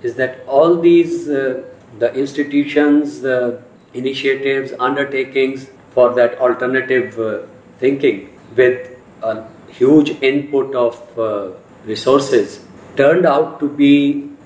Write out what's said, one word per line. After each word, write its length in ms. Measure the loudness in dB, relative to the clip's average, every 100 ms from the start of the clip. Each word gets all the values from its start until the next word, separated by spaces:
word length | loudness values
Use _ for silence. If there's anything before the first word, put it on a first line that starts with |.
is 140 | -8 -4
that 240 | -6 -6 0
all 280 | 2 4 4
these, 500 | 6 4 4 -4 -4
uh, 320 | -2 -2 -6 -10 -20 -20 -4
the 140 | -2 -2
institutions, 1040 | -4 -4 -2 -2 0 0 2 2 0 -6
the 400 | -4 -2 -2 -6 -16 _ _
initiatives, 760 | -8 -6 -4 -2 -2 -2 -2 -4 -4
undertakings 920 | -2 -2 -4 -4 -4 -2 -2 -4 -14 -20 -6
for 220 | 2 2
that 260 | 4 0 2
alternative, 800 | 0 0 -2 -2 0 -2 -2 -6
uh, 260 | -6 -6 -10 -20 -20 -2
thinking 580 | -2 2 0 -2 -10 -20 -6 2
with 420 | 2 2 -8 -18 -20 -8
a 220 | -6 -6 -10 -20 -20
huge 420 | 0 4 6 4 0
input 520 | 0 0 -2 -4 -2
of, 460 | -2 -2 -2 -16 -6
uh, 320 | -4 -4 -8 -14 -20 -18 -10
resources 800 | -4 2 2 2 0 0 -8 -20 -20 -12 2
turned 300 | 2 4 2
out 340 | 2 -2 -4
to 100 | -6
be 600 | 2 4 4 2 -2 -8 -18